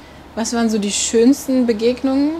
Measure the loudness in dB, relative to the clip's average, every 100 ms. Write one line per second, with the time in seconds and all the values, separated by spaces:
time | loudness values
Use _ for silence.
0 | -14 -20 -12 -8 -4 -2 0 0 -2 -4
1 | -2 2 4 2 0 0 0 0 -2 0
2 | 0 0 0